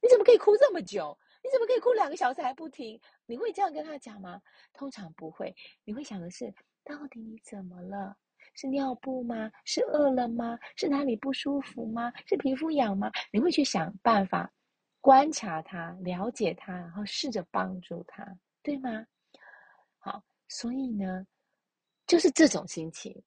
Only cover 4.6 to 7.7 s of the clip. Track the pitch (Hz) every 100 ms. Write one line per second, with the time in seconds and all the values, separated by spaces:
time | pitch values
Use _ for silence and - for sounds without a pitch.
4.6 | _ - 277 247 180 160 160 - - -
5.6 | - _ - 214 285 202 170 - 233 196
6.6 | _ _ - 294 294 226 226 220 - 202
7.6 | 185